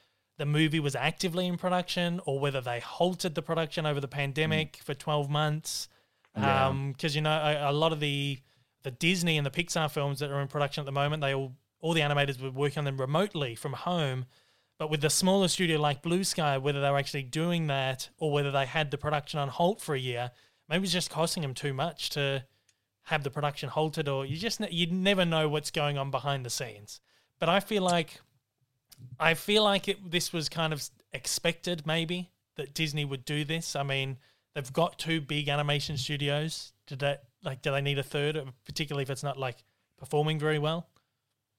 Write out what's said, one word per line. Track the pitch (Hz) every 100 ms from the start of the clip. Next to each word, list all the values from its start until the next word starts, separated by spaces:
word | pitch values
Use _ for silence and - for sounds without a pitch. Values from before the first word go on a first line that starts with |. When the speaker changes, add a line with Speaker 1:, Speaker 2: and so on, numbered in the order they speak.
| _ _ _ -
Speaker 1:
the | 147
movie | 147 160 160
was | 143 127
actively | 143 - 185 170 180
in | 175
production | 185 180 175 - 175 175 -
or | 139
whether | 143 135
they | 123 120
halted | - - 175 180 185 156
the |
production | - 165 160 - 156
over | 143
the | 135
pandemic | 143 139 135 156 156 156
Speaker 2:
Mm. | -
Speaker 1:
for | - 143
twelve | - 151 143
months. | 147 151 156 - - - _ _ _ _ 104
Speaker 2:
Yeah. | 139 135 135
Speaker 1:
Um, | 135 139 135
'cause, | 165 147
you |
know, | 156
a, | 156 151 151 143
a |
lot | 147 160
of | 160
the, | 147 139 139 131 _ _ _ _
the | 139
Disney | 123 165 185 170 156
and | 143
the |
Pixar | - 170 170 151
films | 156 143 135
that | 143
are | 143
in | 139
production | 147 139 -
at | 139
the |
moment, | 139 143 156
they | 139
all, | 135 135 127 _ _
all | 160
the | 165
animators | 147 143 143 127
were | 131
working | 127 143 151
on | 143
them | 135
remotely | 131 156 202 165 135 113
from | 147
home. | 131 - 175 143 127 127 _ _ _ _ -
But | 156
with | 156
the | 151
smaller | - 185 196 180
studio | - 175 156
like | 147 139
Blue | 170 180
Sky, | 190 - 151 135
whether | 139 143
they | 139
were | 139
actually | 139 147
doing | 131 156 170 175 156
that | 135 131 131 - -
or | 156
whether | 143 143
they | 139 131
had | 160 151
the | 139
production | 151 151 - 156
on | 139
halt | 123 175 -
for | - 135
a |
year, | 127 120 123 - _ _ -
maybe | 165
it's | 196
just | 175 -
costing | 160 165 -
them | 143 127
too | 143
much | 131 165 - -
to | 151 139 135 - _ _ _ _ _ -
have | 156
the | 139
production | 151 143 - 135
halted, | 156 156 156 143
or | 135 135
you | 156
just | 220 -
ne-, | 208
you | 165 170
never | 185 190 196 175
know | 160 156
what's | 151 147
going | 165 147 143
on | 139
behind | 135 143 139 123
the |
scenes. | - 123 104 104 - _ _ _ -
But | 156
I | 190
feel | 190 208
like, | 185 175 156 - _ _ _ _ _ _ _ - - -
I | 160
feel | 165 - 208
like | 208 196 202
it, | 190 185
this | 170 -
was | 170 147
kind | 165 160
of | 151
s-, | - _ _
expected, | 147 - - 170 170 - 175 151
maybe, | 160 165 180 175 _ _ -
that | 139 143
Disney | 156 151 143
would | 135 123
do | 151
this. | 151 165 - 143
I |
mean, | 139 135 135 131 _ _ _
they've | 151 127
got | 135 170 -
two | 165 165
big | 143 151 147
animation | 143 147 147 143 143
studios. | 131 147 143 147 160 - - _ -
Did | 135
that, | 143 139 - _
like, | 156 135
do | 151
they | 139
need | 139 139
a |
third, | 135 147 147 156 135 - -
particularly | 147 151 143
if | 135
it's | 135
not, | 147 131
like, | 127 - _ _ _ _
performing | - 147 156 156
very | 151 151
well? | 151 165 - _ _ _ _ _ _